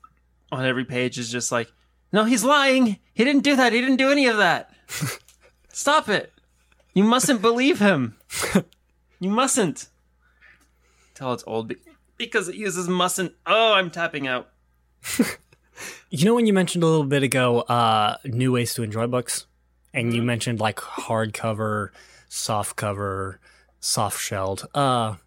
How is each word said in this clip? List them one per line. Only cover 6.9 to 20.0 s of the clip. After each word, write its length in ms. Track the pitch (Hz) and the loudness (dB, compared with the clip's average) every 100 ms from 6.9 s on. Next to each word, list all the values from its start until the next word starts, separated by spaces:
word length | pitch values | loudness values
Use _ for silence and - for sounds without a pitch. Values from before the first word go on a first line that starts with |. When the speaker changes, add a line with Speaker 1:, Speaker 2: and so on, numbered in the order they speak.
Speaker 1:
You 100 | 185 | 2
mustn't 380 | 214 254 277 233 | 4 4 2 2
believe 360 | 226 233 277 208 | 2 2 2 4
him. 360 | 208 151 117 - - - - | 4 4 0 -6 -12 -8 0
<laughs> 100 | 185 - _ _ _ _ - | 0 0 _ _ _ _ -6
You 100 | 185 | -2
mustn't." 580 | 220 269 247 175 - - _ _ _ _ _ - _ _ _ _ _ _ | 0 2 2 0 -2 -12 _ _ _ _ _ -20 _ _ _ _ _ _
Tell 180 | - 131 | -8 -6
it's 100 | 117 - | -6 -4
old 220 | 113 113 | -6 -6
be-, 80 | - _ _ _ - | -10 _ _ _ -12
because 320 | 226 220 175 | -4 -4 -4
it 60 | |
uses 340 | 190 202 175 175 | -6 -6 -4 -2
mustn't. 440 | 180 180 190 175 - 165 | 0 0 -2 -6 -6 0
Oh, 280 | 214 226 | 2 4
I'm 160 | 196 175 | 4 0
tapping 360 | 170 165 147 135 | -4 -6 -4 -4
out. 200 | 127 - _ _ _ _ _ | -4 -8 _ _ _ _ _
<laughs> 160 | - - - - _ _ _ - - - - | -6 -2 -2 -4 _ _ _ -18 -16 -18 -8
Speaker 2:
You 140 | 139 202 | 0 4
know 80 | |
when 100 | 240 220 | 4 4
you 60 | |
mentioned 300 | 190 175 175 | 4 2 2
a 40 | 165 | 2
little 180 | 160 | 4
bit 180 | 135 139 | 2 2
ago, 380 | 135 131 123 120 | 2 2 2 2
uh, 560 | - 120 113 110 107 117 | 2 2 2 2 0 -2
new 260 | 135 117 131 | -6 -4 -2
ways 220 | 123 117 | -2 -2
to 80 | - | -6
enjoy 240 | 110 110 120 | -6 -4 -4
books? 400 | 123 - - - _ _ _ _ | -4 -4 -10 -12 _ _ _ _
And 180 | 135 | -6